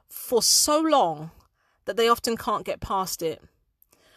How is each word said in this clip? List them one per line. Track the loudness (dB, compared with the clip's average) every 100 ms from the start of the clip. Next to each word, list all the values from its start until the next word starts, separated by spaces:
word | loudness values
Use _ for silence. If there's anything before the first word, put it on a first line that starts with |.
| _
for | -18 0 2
so | 4 2 4 2
long | 4 4 2 -2 -12 -18 _ _ _ _
that | -8 0
they | 2
often | 2 0 -4
can't | -4 -4 -4
get | -8
past | -4 -4 -4 -6
it. | -6 -8 -16 _ _ _ _ _ _